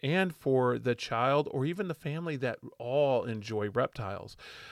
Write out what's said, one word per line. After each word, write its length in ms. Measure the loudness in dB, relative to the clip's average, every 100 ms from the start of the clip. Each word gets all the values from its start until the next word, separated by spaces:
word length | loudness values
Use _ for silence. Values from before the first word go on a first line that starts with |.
and 320 | 0 2 0
for 460 | 0 2 4 4 2
the 160 | 0
child, 540 | 0 -2 0 4 4 2
or 140 | 0
even 240 | -2 -2 -4
the 60 |
family 420 | -6 -6 -4 -4 -4
that 240 | -4 -4 -10 -10
all 460 | -2 2 4 4
enjoy 460 | 0 -4 -4 -2 0
reptiles. 680 | 0 0 -2 -6 -6 -10 -16 -18 -18 -18